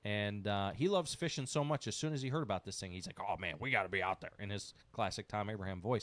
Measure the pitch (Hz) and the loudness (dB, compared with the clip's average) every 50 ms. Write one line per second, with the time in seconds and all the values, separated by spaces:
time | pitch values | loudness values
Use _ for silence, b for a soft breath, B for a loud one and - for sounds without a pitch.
0 | _ 104 104 104 104 104 104 104 95 104 101 101 98 98 98 104 139 185 202 190 | _ -2 0 0 0 0 0 -2 0 0 2 2 2 0 0 2 2 4 4 4
1 | 170 139 - - - 165 - - 135 123 - 156 147 147 151 139 - 113 104 - | 2 2 -2 -2 -2 -2 -2 -2 -4 0 0 0 2 2 0 0 0 -2 -4 -2
2 | - 156 156 143 131 135 127 156 156 110 104 92 - - 95 - - 95 87 92 | 0 0 0 0 -2 0 0 0 0 0 0 -2 -2 -4 -8 -8 -6 -6 -8 -8
3 | 87 185 - - - 101 95 82 95 90 76 - 104 131 131 113 98 90 90 98 | -8 -8 -8 -8 -2 -2 0 0 0 -2 -2 -2 0 4 4 4 4 4 2 2
4 | 90 92 95 - - 87 - - 104 101 101 101 - - - B B B - - | 4 4 2 0 -2 -12 -8 -6 -4 -2 -2 -4 -4 -6 -14 B B B -2 0
5 | 113 98 92 - 104 _ - 107 104 101 110 104 95 95 95 92 85 107 127 110 | 0 0 0 -2 -8 _ -2 -2 -2 -2 -2 -4 -2 -4 -4 -2 0 2 2 2